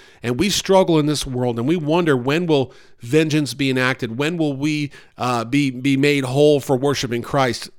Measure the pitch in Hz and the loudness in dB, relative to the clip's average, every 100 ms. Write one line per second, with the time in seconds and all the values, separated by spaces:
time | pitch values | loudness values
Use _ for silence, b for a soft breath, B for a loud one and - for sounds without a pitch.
0 | B B 117 127 196 - - 190 175 160 | B B -4 -2 0 -2 2 4 4 2
1 | 147 143 139 123 123 117 127 175 147 170 | 2 -2 -4 -4 -2 -2 -2 -2 0 0
2 | 165 131 123 156 175 143 123 B B B | 2 2 2 0 2 0 0 B B B
3 | 120 156 160 151 135 127 135 131 127 131 | 0 0 2 0 -2 -2 -2 0 0 -2
4 | 117 113 147 175 151 135 151 151 143 B | -6 -4 -4 -2 -2 -2 -2 -2 -4 B
5 | B - 120 120 113 143 139 127 135 135 | B -6 -2 -2 0 0 0 -2 0 2
6 | 147 143 127 135 147 143 135 127 143 135 | 2 0 0 4 4 4 2 0 0 -2
7 | 123 120 113 143 127 110 - | -4 -6 -4 0 0 -2 -10